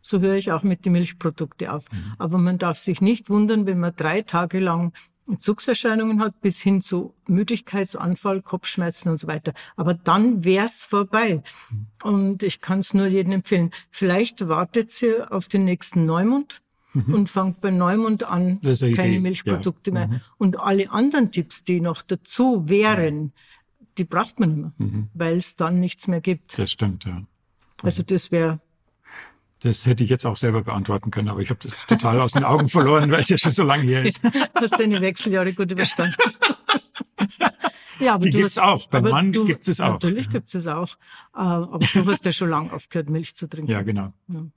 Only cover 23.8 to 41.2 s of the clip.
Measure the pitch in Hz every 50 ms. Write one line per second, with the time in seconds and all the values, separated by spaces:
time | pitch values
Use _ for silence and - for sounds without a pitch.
23.8 | 233 _ _ - 180 - - 175 220 - - - 220 165 156 151 147 156 - _
24.8 | 113 104 98 107 107 107 - 165 170 165 165 175 180 - - - 170 160 175 180
25.8 | 180 180 - _ - - 175 170 156 185 180 156 _ _ - - 101 92 - _
26.8 | 107 101 95 92 - 101 90 90 98 - _ _ _ _ _ _ _ _ _ _
27.8 | - 190 170 - 175 - 190 180 - - - 170 165 160 160 156 _ _ _ _
28.8 | _ _ _ _ _ - - - - - _ _ _ _ _ _ - 120 110 -
29.8 | - 123 123 110 123 104 127 123 - 123 104 - - 120 110 113 107 110 113 101
30.8 | 98 - 104 98 - 110 - - 104 104 104 98 101 - 127 - - - - -
31.8 | - - 233 214 - 117 113 123 131 120 - - - 131 131 151 147 135 - 175
32.8 | 143 131 151 156 147 147 143 160 139 - 185 151 - 170 127 - 185 139 143 147
33.8 | 143 123 127 131 131 123 - - - 240 - 277 262 254 _ 349 240 220 370 330
34.8 | 226 220 208 190 185 190 175 - - 220 190 190 180 185 185 180 196 175 185 180
35.8 | 190 - - - 170 180 151 - 480 - - - - 403 - - _ - 427 294
36.8 | - _ _ - - _ _ - 285 196 - - 349 - - _ - - - -
37.8 | - - - - 277 254 220 190 175 190 139 208 196 202 - - 185 196 190 -
38.8 | - - - 135 120 - - 147 175 196 185 220 220 202 160 - - - 170 -
39.8 | 165 127 113 - - 175 190 233 254 104 - 240 - - - 185 165 165 147 160
40.8 | 180 175 - _ _ _ - -